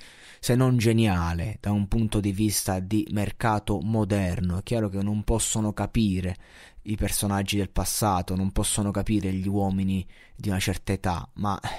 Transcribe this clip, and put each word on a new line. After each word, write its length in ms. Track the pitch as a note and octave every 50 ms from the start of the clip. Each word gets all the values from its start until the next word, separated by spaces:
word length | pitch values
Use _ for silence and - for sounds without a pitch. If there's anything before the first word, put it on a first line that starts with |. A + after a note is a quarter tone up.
| - - - - - - - -
se 140 | - - B2
non 240 | B2 C3 B2+ B2+ A#2+
geniale, 800 | G#2+ A#2 A2+ A2+ A2+ G#2+ F#2 F2 E2 E2+ E2+ E2+ - A#2+ G2+ -
da 100 | - G2+
un 160 | G#2 G#2 G2+
punto 320 | G2 - A2+ A2+ G#2+ - A2+
di 120 | F#2+ G#2
vista 480 | F#2+ F#2+ A2 G#2+ F#2 - - - F#2+ F#2+
di 260 | F#2 F#2+ A2 G#2+ - -
mercato 680 | - G#2+ G2+ - - - - A2+ G#2+ G#2 - - G#2 F#2
moderno? 760 | D2+ G#2+ A2+ A2 G#2+ F#2+ G#2 G2+ F#2+ F2+ F2 F2+ F2+ F2+ F2 F#2
È 40 |
chiaro 260 | - - A#2+ A#2 A2 G2+
che 140 | F#2 G2
non 200 | G2 G#2 G#2 G#2+
possono 500 | G2+ - A#2 G#2+ - - - A2+ G#2+ G#2+
capire 640 | G2 - G2+ G2 - A#2 A2 G2+ F#2 F#2 F2+ F2+ F2 - - - - - - - - -
i 140 | - - G#2+
personaggi 600 | G2+ G#2 G2 - - - G2+ G2+ G2 G2 F#2+ - G2+
del 120 | F#2+ F#2
passato, 640 | - - F#2+ - - - A2+ G#2+ F#2+ F2+ F2+ - F#2
non 160 | F#2 F#2+ F#2+
possono 380 | - - G2+ - - - G2+ G2+
capire 420 | F#2 G2 G2 - A2 G#2 F#2 F#2
gli 160 | F#2+ F#2+ F#2 G2
uomini 580 | G2 G#2 G2 G2 F#2+ F#2+ G2 F#2+ F#2+ F#2+ F2+ - - - - - -
di 140 | - - G#2
una 100 | F#2+ F#2+
certa 340 | F#2+ G#2+ F#2 - - -
età, 360 | G2 F#2+ - F#2+ F2 D#2 B1+ - -
ma, 240 | - F#2+ G#2 F#2+ -
eh, 80 | - - -